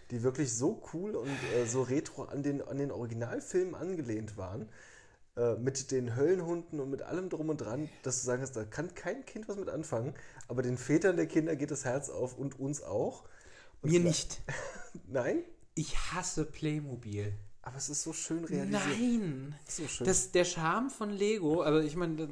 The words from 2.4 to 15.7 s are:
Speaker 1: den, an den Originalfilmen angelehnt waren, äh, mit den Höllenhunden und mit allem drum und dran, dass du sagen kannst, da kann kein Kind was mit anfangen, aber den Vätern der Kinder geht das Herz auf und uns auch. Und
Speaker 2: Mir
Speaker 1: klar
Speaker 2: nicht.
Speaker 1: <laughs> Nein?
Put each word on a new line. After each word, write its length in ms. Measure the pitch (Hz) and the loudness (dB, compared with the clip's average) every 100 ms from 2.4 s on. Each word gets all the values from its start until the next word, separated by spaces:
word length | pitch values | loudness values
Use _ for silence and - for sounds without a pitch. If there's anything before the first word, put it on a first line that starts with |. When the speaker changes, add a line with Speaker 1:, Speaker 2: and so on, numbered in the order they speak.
Speaker 1:
den, 180 | 143 139 | 0 -2
an 160 | - 139 | -2 -2
den 120 | 143 | -2
Originalfilmen 840 | 113 117 113 120 269 - 180 185 | -2 -4 -4 -2 -4 0 2 2
angelehnt 600 | 123 170 175 117 107 107 98 | -2 -4 -2 -2 -2 -4 -6
waren, 320 | 95 92 - - - - - - - 120 | -6 -6 -8 -14 -20 -20 -20 -20 -10 0
äh, 180 | 120 110 | 2 4
mit 340 | 127 131 - | 0 -2 0
den 240 | 131 120 | 0 0
Höllenhunden 640 | 120 151 185 170 170 170 151 | 4 4 4 2 -2 -2 -4
und 120 | 135 | -2
mit 100 | 135 | -4
allem 260 | - 175 185 | -2 -4 -2
drum 180 | 160 156 | -2 -2
und 80 | 151 | -2
dran, 320 | 104 131 151 - | -2 -4 -6 -6
dass 180 | 131 - | -4 -2
du 60 | 123 | 0
sagen 140 | 127 | 0
kannst, 140 | 135 120 | 0 -4
da 80 | |
kann 300 | 107 - 175 | -4 -4 -6
kein 300 | - 175 262 | -4 -6 -6
Kind 240 | - 214 220 | -8 -10 -6
was 80 | 202 | -6
mit 120 | - | -4
anfangen, 440 | 143 156 113 131 - - - - | -4 -2 -2 -2 -6 -14 -16 -4
aber 160 | 123 | 0
den 140 | 123 127 | 0 0
Vätern 380 | - 160 190 170 | 4 6 6 4
der 100 | 156 | 4
Kinder 300 | 160 160 143 | 4 2 0
geht 140 | 147 | -2
das 140 | 139 127 | -2 0
Herz 220 | 135 - | -2 -2
auf 260 | 95 123 - | -2 -4 -2
und 240 | 139 - | -6 -4
uns 220 | 156 147 | -4 -4
auch. 420 | - 107 196 - - - - - - - | -2 0 0 -2 -14 -18 -20 -20 -20 -2
Und 100 | 151 | 6
Speaker 2:
Mir 100 | 175 | 6
Speaker 1:
klar 80 | 170 | 6
Speaker 2:
nicht. 320 | 156 - - - - - | 4 -2 -6 -6 -6 -6
Speaker 1:
<laughs> 340 | - - - 90 | -10 -12 -14 -4
Nein? 340 | 127 135 320 349 - - | 0 2 0 -2 -12 -6